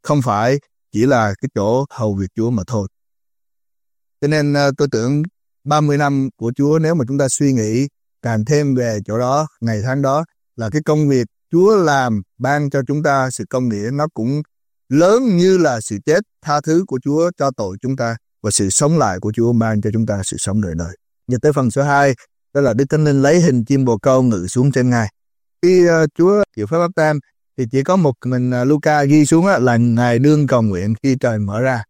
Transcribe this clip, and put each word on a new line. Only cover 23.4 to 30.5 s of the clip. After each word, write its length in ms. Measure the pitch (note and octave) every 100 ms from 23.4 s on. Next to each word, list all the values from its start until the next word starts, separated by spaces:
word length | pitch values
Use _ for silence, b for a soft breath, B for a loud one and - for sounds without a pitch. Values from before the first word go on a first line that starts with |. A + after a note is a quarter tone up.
hình 240 | E3 B2+
chim 200 | A2 C#3
bồ 140 | B2+ A2
câu 240 | C#3 C3
ngự 240 | B2+ G#2 F2+
xuống 260 | B2 C#3
trên 180 | C#3 B2
Ngài. 220 | B2+ G#2 _ _ _ _ _
Khi, 240 | F3 F#3 F3
ờ, 200 | E3 D#3 -
Chúa 240 | F3 G#3 G3+ -
chịu 100 | G#2
phép 120 | E3
báp 160 | E3+
têm 260 | F#3 D#3 D3+ _ _ _ -
thì 60 | A#2+
chỉ 120 | C3
có 140 | C#3 F#3
một 180 | D#3 B2 B2
mình, 240 | B2+ B2
ờ, 140 | B2
Luca 400 | B2+ D3 D3+ D3+
ghi 220 | C#3+ D3+ D3
xuống 200 | D#3+ F#3+
á, 120 | E3+
là 180 | B2+ A#2
Ngài 420 | A#2+ A#2 B2 A#2
đương 280 | C#3+ D3+
cầu 160 | C#3